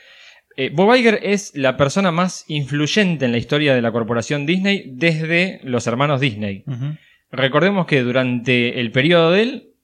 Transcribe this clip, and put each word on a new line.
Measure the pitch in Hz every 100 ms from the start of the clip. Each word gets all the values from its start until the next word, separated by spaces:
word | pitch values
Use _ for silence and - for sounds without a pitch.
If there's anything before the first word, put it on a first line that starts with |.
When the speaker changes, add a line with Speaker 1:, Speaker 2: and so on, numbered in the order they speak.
| - - - - _ -
Speaker 1:
Eh, | 131
Bob | 143 196 254
Iger | 233 208
es | 185 202 - 143
la | 131 127
persona | 139 190 190
más | 165 185 - -
influyente | 147 135 147 147 214 190 156 123
en |
la | 117
historia | - 147 151 127
de |
la | 117
corporación | 117 113 117 - 147 143
Disney | 185 196 196 135
desde | 127 165 156 160 170 185 -
los | 131 123 117
hermanos | 117 147 135
Disney. | 139 104 104 98 -
Speaker 2:
Ujú. | 123 139 156 _ _ _
Speaker 1:
Recordemos | 127 135 147 180 202 165
que | 143
durante | 123 127 127 123 123 123 120 127
el | 117
periodo | 131 147 175 165
de | 190
él, | 233 254 - _